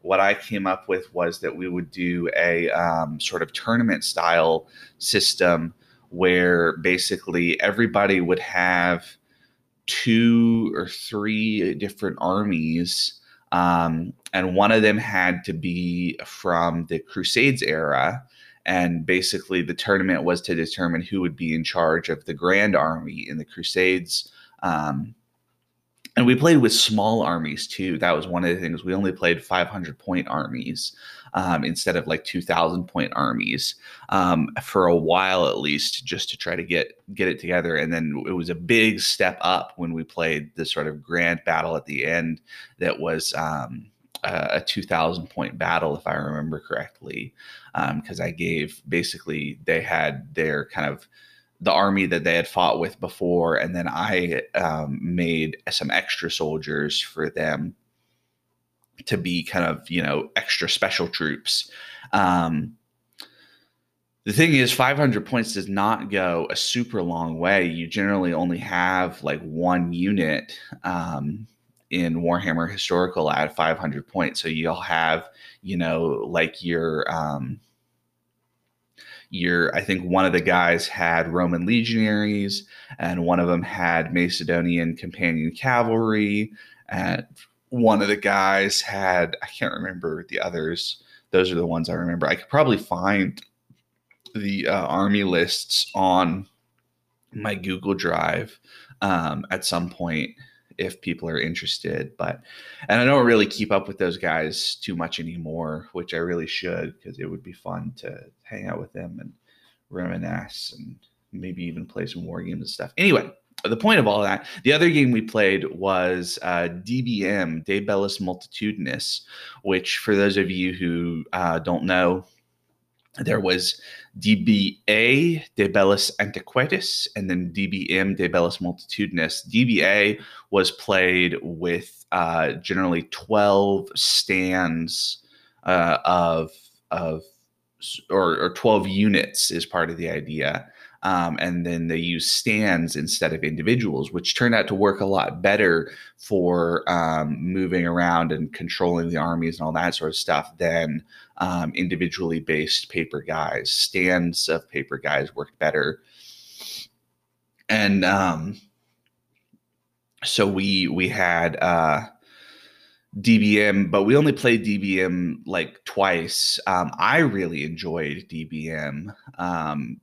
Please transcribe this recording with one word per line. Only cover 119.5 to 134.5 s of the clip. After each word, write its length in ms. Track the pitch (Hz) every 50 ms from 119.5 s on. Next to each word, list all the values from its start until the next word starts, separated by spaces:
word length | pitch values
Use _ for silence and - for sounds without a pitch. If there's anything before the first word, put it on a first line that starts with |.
| - -
which 360 | - 98 95 92 90 - - -
for 180 | - - 104
those 220 | 98 101 101 95 98
of 120 | 95 90
you 220 | 92 92 90 92
who, 540 | 92 95 92 87 85 85 85 85 82 80 76 - -
uh, 240 | 92 90 85 82 82
don't 260 | 78 90 87 82 82
know, 400 | 92 92 90 90 87 92 92 92 _ _ _ _ _ _ _ _ _ _ _ _ _ _ _ _ _ _ -
there 220 | 131 - 107 107
was 400 | 95 92 92 92 90 - - - - - - - - _ _ -
D 180 | 85 104 110
B 440 | 95 87 117 107 101 98 - - _ _ -
A, 560 | 107 107 113 120 135 139 170 170 165 156 - - _
De 120 | - 101 95
Bellis 440 | 95 104 98 98 101 98 - - - -
Antiquatus, 880 | 104 101 - - - - - 127 131 - 98 95 - - - - - - -
and 120 | 107 98 92
then 240 | 92 90 90 87
D 140 | 82 104 98
B 240 | 87 98 95 - -
M, 240 | 87 95 95 98 92
De 140 | - 92 -
Bellis 300 | - 87 85 85 - -
Multitudinus. 840 | 92 87 87 - - - - - 104 - - 85 80 80 - - - -
D 160 | - 113 131
B 180 | 123 110 82
A 360 | 76 95 101 104 101 104 104 - - - - - - _
was 200 | 101 98 92 -
played 640 | - - - - 101 95 92 92 90 90 90 90 - -
with, 640 | - 82 85 80 87 87 85 90 - - - - - _
uh, 400 | 87 90 85 82 82 82 78 76
generally 500 | - - - - 92 90 95 90 85 85 85 -
twelve 800 | - - - - 110 104 104 101 98 98 101 98 98 98 98 - -
stands, 1200 | - - - - - - - 98 92 92 92